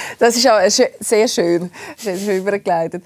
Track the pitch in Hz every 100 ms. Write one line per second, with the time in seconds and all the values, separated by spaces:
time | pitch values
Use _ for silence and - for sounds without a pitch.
0 | - - 233 233 262 214 185 208 233 -
1 | - 214 233 - 170 170 175 - - 302
2 | 220 185 208 190 196 202 196 170 160 175